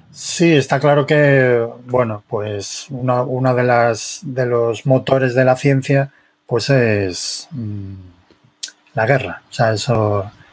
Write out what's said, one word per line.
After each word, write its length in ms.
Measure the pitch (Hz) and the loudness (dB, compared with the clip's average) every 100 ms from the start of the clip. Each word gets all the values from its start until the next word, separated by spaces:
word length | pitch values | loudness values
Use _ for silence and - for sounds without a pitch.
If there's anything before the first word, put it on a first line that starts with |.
| _ | _
Sí, 420 | - - - 170 | -12 -8 2 4
está 260 | 156 135 139 | 4 2 0
claro 280 | 147 143 139 | 2 2 2
que, 600 | 151 143 139 127 120 117 120 123 | 4 4 4 4 2 0 -6 -4
bueno, 360 | 127 120 107 - | 0 0 -4 -6
pues 600 | 113 104 101 98 - - | -6 -4 -6 -8 -12 -12
uno, 340 | 135 127 123 | -6 -2 -2
uno 300 | 127 127 131 | -2 -2 0
de 80 | 123 | 2
las, 580 | 123 120 117 110 - - | 2 4 2 0 -6 -12
de 220 | 156 127 | -8 -4
los 400 | 123 120 117 113 | -2 0 0 -2
motores 500 | 143 131 127 135 131 | 0 0 2 0 0
de 120 | 123 127 | 2 2
la 100 | 127 | 2
ciencia, 560 | 143 135 131 139 139 _ _ _ | 2 0 2 0 -2 _ _ _
pues 240 | - 120 - | -6 -4 2
es, 800 | 139 117 107 98 87 - - - | 2 2 0 -2 -6 -8 -10 -12
mm, 420 | 147 110 101 98 95 90 87 _ _ _ _ - - _ | -10 -10 -10 -12 -14 -20 _ _ _ _ _ -16 -16 _
la 140 | - 110 | -2 0
guerra. 360 | 135 120 - - | 0 -2 -10 -10
O 40 | |
sea, 180 | - 117 | -2 0
eso, 580 | 107 - 117 107 101 98 - - | 0 -2 0 0 -2 -6 -12 -20